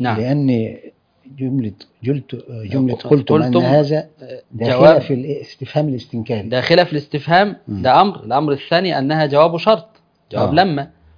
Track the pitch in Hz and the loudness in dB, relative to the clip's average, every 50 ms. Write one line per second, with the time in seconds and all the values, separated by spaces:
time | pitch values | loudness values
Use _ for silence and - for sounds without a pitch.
0 | 123 123 107 107 120 127 143 147 139 131 123 113 113 104 98 - - - _ _ | -4 -4 -2 -2 -2 -2 -2 0 0 0 0 0 -2 -4 -8 -14 -20 -20 _ _
1 | _ _ _ _ _ 262 139 135 131 127 135 135 113 104 98 _ - _ _ _ | _ _ _ _ _ -20 -12 -8 -8 -4 -4 -4 -4 -6 -8 _ -20 _ _ _
2 | 113 127 147 139 - _ 123 117 - - 120 110 107 95 120 135 131 123 120 - | -6 -6 -6 -6 -6 _ -16 -16 -14 -16 -16 -14 -10 -6 -2 -2 0 0 -2 -4
3 | - 147 151 139 - - 147 156 156 127 123 - - - 156 151 147 139 156 151 | 0 2 2 2 4 2 0 0 2 2 0 0 2 4 2 2 2 2 -2 -4
4 | 151 - _ _ 131 127 127 - _ _ - 110 117 131 127 127 135 156 165 139 | -4 -8 _ _ -18 -18 -18 -18 _ _ -10 -6 -2 -2 2 6 6 6 6 6
5 | - - 135 123 135 156 143 - - - - _ 135 - - 151 156 147 127 117 | 2 -2 -6 -6 -4 -6 -8 -10 -10 -16 -14 _ -14 -6 -4 -2 -2 -2 -4 -6
6 | - _ - 117 110 - 117 104 95 110 123 127 - - 170 175 175 175 151 147 | -8 _ -10 -10 -6 -4 -6 -6 -4 -4 -4 -4 0 2 4 4 4 2 -2 -8
7 | 143 _ - 143 - 151 170 185 208 208 - - _ - 104 95 90 107 131 165 | -6 _ -10 -8 -2 2 2 4 4 2 -2 -10 _ -10 -8 -2 0 4 4 4
8 | 196 208 170 - 107 110 123 143 156 147 139 139 - - 165 175 190 180 143 139 | 4 4 0 -6 -8 -4 -2 -2 0 0 -2 -4 -2 -2 -2 0 0 0 -2 -2
9 | 131 139 156 156 151 139 143 147 160 175 165 165 - 214 220 - - _ _ _ | -2 0 0 0 0 2 4 4 4 4 2 0 2 2 2 2 0 _ _ _
10 | _ _ _ _ _ _ - - - - 147 170 190 190 147 139 139 - _ _ | _ _ _ _ _ _ -4 -2 -2 2 2 2 2 2 0 -4 -6 -10 _ _
11 | _ _ _ | _ _ _